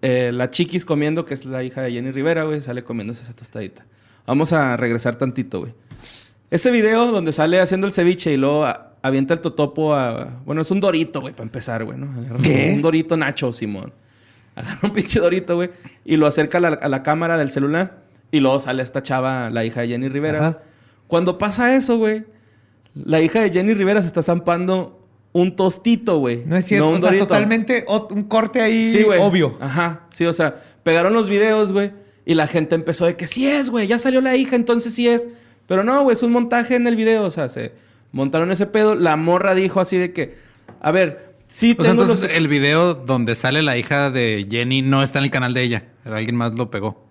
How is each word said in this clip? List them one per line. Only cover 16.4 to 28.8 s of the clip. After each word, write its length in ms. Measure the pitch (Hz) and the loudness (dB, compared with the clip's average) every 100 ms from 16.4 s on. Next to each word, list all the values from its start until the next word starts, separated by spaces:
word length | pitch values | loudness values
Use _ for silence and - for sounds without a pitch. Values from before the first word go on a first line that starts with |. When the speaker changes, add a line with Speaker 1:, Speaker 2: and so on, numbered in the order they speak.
| 156 175 | 0 2
Speaker 1:
a 40 | |
la, 60 | 170 | 0
a 200 | 156 143 | 0 -2
la 140 | 135 | -2
cámara 340 | 135 156 170 165 | -2 -2 0 0
del 140 | 139 | -2
celular 480 | 139 139 160 185 - _ _ _ | -2 0 0 -4 -8 _ _ _
y 100 | 156 | 2
luego 180 | 135 135 | 2 2
sale 220 | 135 131 | 0 -6
esta 200 | 127 135 | -4 -6
chava, 480 | 131 131 131 131 120 | -4 -2 -2 -4 -4
la 140 | 117 113 | -4 -4
hija 160 | 123 | -4
de 60 | 120 | -6
Jenny 200 | 120 135 | -4 -4
Rivera. 300 | 135 156 151 | -4 -4 0
Speaker 2:
Ajá. 200 | 156 160 - _ _ _ _ | -2 -4 -12 _ _ _ _
Speaker 1:
Cuando 300 | 170 175 180 | 0 0 -2
pasa 400 | 208 202 247 262 | -4 0 2 2
eso, 220 | 262 233 | 2 0
güey, 260 | 220 214 214 _ _ _ _ _ _ | 2 -2 -8 _ _ _ _ _ _
la 260 | 143 - 160 | -14 -2 2
hija 200 | 160 220 | 2 2
de 100 | 214 | 2
Jenny 240 | 175 196 | 2 2
Rivera 260 | 214 190 208 | 2 2 2
se 60 | 175 | 0
está 140 | 170 | -2
zampando 840 | 160 170 175 170 180 185 175 - _ _ _ | 0 0 0 -2 0 -2 -4 -14 _ _ _
un 220 | 175 180 185 | 0 0 2
tostito, 640 | 190 180 226 226 233 165 | 0 0 0 0 2 0
güey. 240 | 131 120 123 | 0 -4 -2
Speaker 2:
No 100 | 175 | -2
es 80 | |
cierto, 220 | 180 208 156 | 2 2 4
Speaker 1:
No 40 | |
un 40 | 170 | 4
Speaker 2:
o 20 | |
sea, 80 | 175 | 4
Speaker 1:
dorito. 180 | 190 202 | 4 4
Speaker 2:
totalmente 580 | 208 208 226 226 247 - | 2 2 0 0 -2 0
ot-, 260 | 208 214 | -4 -2
un 120 | 208 | -6
corte 360 | 208 220 220 247 | 0 0 0 0
ahí 320 | 220 226 | 2 2